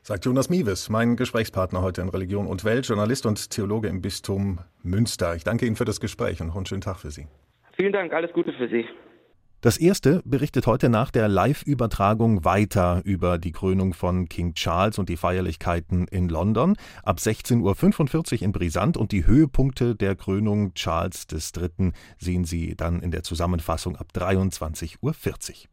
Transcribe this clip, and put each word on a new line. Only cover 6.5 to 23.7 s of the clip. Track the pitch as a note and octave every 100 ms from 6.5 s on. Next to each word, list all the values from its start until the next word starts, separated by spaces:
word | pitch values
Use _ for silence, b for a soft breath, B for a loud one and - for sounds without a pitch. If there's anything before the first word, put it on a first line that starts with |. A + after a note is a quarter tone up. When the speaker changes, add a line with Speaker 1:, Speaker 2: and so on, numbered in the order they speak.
| F2
Speaker 1:
einen | F#2
schönen | F#2+
Tag | G2+ F2+
für | D2
Sie. | D2 D2 _ _ _ _ -
Speaker 2:
Vielen | F#3+
Dank, | G3 E3+
alles | D3+ E3+
Gute | E3+ -
für | C3 A#2+
Sie. | A#2+ A2+ - - _ _ _ _ _
Speaker 1:
Das | A#2 -
Erste | E3 G3+ C3 - -
berichtet | C3 D3 C3 A#2+
heute | A2 B2+
nach | A2+ B2+
der | B2 G#2+
Live-Übertragung | F#2+ G#2+ D3 - C3 A2+ - G2+ A2 A2+ G#2
weiter | D#2+ F#2+ G#2 G2+ F2 F2+ F#2+
über | F#2 G#2+ F2
die | E2+
Krönung | D#2 F#2+ F#2+ F#2+
von | F2 F2+ F2+ F2
King | - E2+ D#2+
Charles | - E2+ G#2 G#2+
und | F2+
die | E2+
Feierlichkeiten | F2 F#2 F2+ F2 - E2+ D#2+ F2+ F2
in | G2 F2
London. | D#2+ F#2 A2 D#3+ G#3 B B
Ab | - F2+
sechzehn | - G#2+ - A#2+
Uhr | F#2+
fünfundvierzig | F#2+ F#3 - D3+ D#3+ E3 A#2+
in | G2
Brisant | - F2 E2 G#2+ E3+
und | A2
die | G2 -
Höhepunkte | B2 D#3 - C3+ - A#2+ A2
der | G2 F#2+
Krönung | - G2 G#2+ G#2 G2+
Charles | - - E2 F2+ - -
des | D#2 -
Dritten | - F2 - F#2 B B B
sehen | F2+ F2+
Sie | E2+ E2+ E2 D#2+
dann | E2+ E2+
in | E2+
der | E2
Zusammenfassung | - E2 F2 F2 -